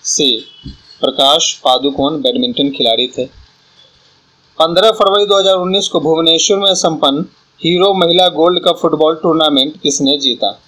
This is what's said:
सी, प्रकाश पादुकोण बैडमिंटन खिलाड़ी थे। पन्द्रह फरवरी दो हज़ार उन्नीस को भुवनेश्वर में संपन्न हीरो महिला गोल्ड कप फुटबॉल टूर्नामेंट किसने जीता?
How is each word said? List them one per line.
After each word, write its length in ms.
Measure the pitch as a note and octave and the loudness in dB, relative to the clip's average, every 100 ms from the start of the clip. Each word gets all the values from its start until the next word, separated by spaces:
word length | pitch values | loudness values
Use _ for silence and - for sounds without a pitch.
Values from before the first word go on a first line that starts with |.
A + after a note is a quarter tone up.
सी, 240 | - - C#3 A2+ - - - - _ - | -6 -2 -2 -2 -10 -18 -18 -20 _ -6
प्रकाश 520 | C3 - C3+ D#3+ - - | -4 0 2 2 -2 -2
पादुकोण 560 | C3+ B2+ C#3 C#3 C#3 D#3 | -2 0 -2 -2 -4 -2
बैडमिंटन 480 | B2+ B2 B2 A#2+ C#3 | -2 -2 -4 -2 -4
खिलाड़ी 360 | C3+ A#2+ A2+ C3 | 0 -2 0 -2
थे। 160 | C3 B2+ - - _ _ _ _ _ _ _ _ _ _ - | -6 -10 -12 -20 _ _ _ _ _ _ _ _ _ _ -2
पन्द्रह 320 | D#3+ E3+ A3 | 0 4 2
फरवरी 360 | A3 G3+ G3+ G3+ | 2 0 2 2
दो 120 | G3 | 2
हज़ार 160 | F#3+ F#3+ | 2 0
उन्नीस 320 | F3+ G3 G3 | 0 -2 -2
को 120 | E3+ | -2
भुवनेश्वर 580 | E3+ D#3+ E3 E3 - G3 | 0 2 2 2 2 0
में 160 | G3 | 0
संपन्न 500 | F3+ F3+ D#3 C#3+ C#3 - _ _ _ | 0 -2 0 0 0 -6 _ _ _
हीरो 320 | E3 F3 G3 | -2 2 2
महिला 340 | F#3+ E3+ F3+ F3+ | 2 2 2 2
गोल्ड 280 | D3+ E3+ F3 | 2 2 2
कप 140 | F3 E3 | 0 0
फुटबॉल 360 | E3 D3+ D#3 D#3+ | -2 2 0 2
टूर्नामेंट 580 | F#3 D#3+ D#3 C#3 C#3 D#3 | 0 2 2 2 0 -4
किसने 360 | C#3+ C3 C3+ C#3+ | -6 -2 -2 0
जीता? 340 | C3+ A#2 G2+ - | -4 -4 -6 -6